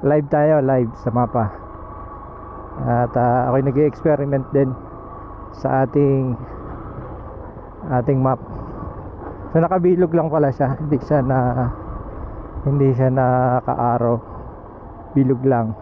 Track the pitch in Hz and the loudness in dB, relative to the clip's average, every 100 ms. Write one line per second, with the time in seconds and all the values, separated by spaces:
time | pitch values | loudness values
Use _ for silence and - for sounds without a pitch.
0 | 143 151 143 151 151 156 135 131 120 - | 4 2 4 4 6 6 4 4 2 -2
1 | - 117 120 127 107 - - - - - | -2 0 2 2 -2 -4 -16 -14 -14 -14
2 | - - - - - - - - 127 120 | -14 -14 -16 -16 -14 -14 -12 -6 0 2
3 | 120 127 120 123 127 135 139 131 151 - | 2 2 4 4 2 2 2 2 2 2
4 | 165 147 143 139 131 143 131 123 - - | 0 2 2 -2 2 2 2 0 -10 -16
5 | - - - - - - 135 131 131 143 | -16 -16 -16 -14 -16 -6 0 2 2 4
6 | 143 135 131 120 - - - - - - | 4 4 0 -4 -8 -12 -12 -12 -12 -12
7 | - - - - - - - - - 127 | -12 -12 -14 -14 -14 -16 -16 -12 -2 -2
8 | 123 135 131 127 - - - - - - | 2 2 2 0 -4 -12 -10 -10 -10 -10
9 | - - - - - 165 165 185 175 180 | -14 -12 -14 -12 -2 2 2 4 4 4
10 | 180 165 156 151 143 127 139 135 151 143 | 4 4 2 2 2 2 0 0 0 -2
11 | - 151 127 131 123 123 123 - - - | 2 2 4 2 2 2 -2 -4 -8 -10
12 | - - - - - - 143 139 135 123 | -10 -10 -10 -12 -10 -4 0 4 4 4
13 | 131 131 127 127 127 127 123 - 120 120 | 2 4 4 4 4 2 0 0 2 2
14 | 117 117 - - - - - - - - | 2 0 -4 -14 -14 -16 -18 -18 -18 -16
15 | - 139 131 127 131 123 110 107 | -2 2 4 4 4 2 2 -4